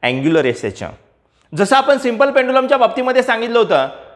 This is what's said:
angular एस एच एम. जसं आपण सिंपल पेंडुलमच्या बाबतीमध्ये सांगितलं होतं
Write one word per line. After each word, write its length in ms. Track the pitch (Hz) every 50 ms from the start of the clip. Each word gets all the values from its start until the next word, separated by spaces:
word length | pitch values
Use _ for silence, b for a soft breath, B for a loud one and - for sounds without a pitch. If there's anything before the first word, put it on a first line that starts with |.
| -
angular 420 | 123 127 131 135 151 165 160 143
एस 200 | 131 117 - -
एच 180 | 107 98 - 104
एम. 80 | 85 - - _ _ _ _ _ _ _ _ _ _ -
जसं 240 | 151 202 196 269
आपण 220 | 269 269 269 285 269
सिंपल 320 | 277 254 233 214 269 277 277
पेंडुलमच्या 460 | 269 254 254 262 262 254 254 277 269
बाबतीमध्ये 440 | 247 220 220 - 254 254 254 254 247
सांगितलं 360 | 254 240 226 233 240 233 240
होतं 300 | 220 180 185 147 131 135 - - - - -